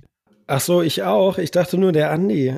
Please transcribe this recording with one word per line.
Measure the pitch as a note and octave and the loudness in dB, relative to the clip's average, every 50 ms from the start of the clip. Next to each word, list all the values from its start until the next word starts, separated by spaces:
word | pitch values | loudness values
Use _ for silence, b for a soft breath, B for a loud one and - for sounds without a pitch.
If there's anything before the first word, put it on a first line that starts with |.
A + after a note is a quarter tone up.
| _ _ _ _ _ _ _ _ _ - | _ _ _ _ _ _ _ _ _ -4
Ach | D3 C3+ | -4 -4
so, | - - F3 F3 | 0 0 0 2
ich | E3+ D#3+ D3 - G3 | 2 0 -2 -2 -2
auch. | F3+ G3+ G#3+ F#3+ G3 F#3 - | 0 2 2 2 2 0 -2
Ich | F3 - | -6 -2
dachte | - F3 F3+ F3 - F3 | 0 0 0 0 0 0
nur | F#3+ F#3 | 2 2
der | E3+ D#3 D3+ D3+ | 2 2 0 0
Andi. | D3+ D#3+ F#3 G3+ G#3+ E3 C3+ B2+ C3 | 0 -2 0 0 0 0 0 -2 -2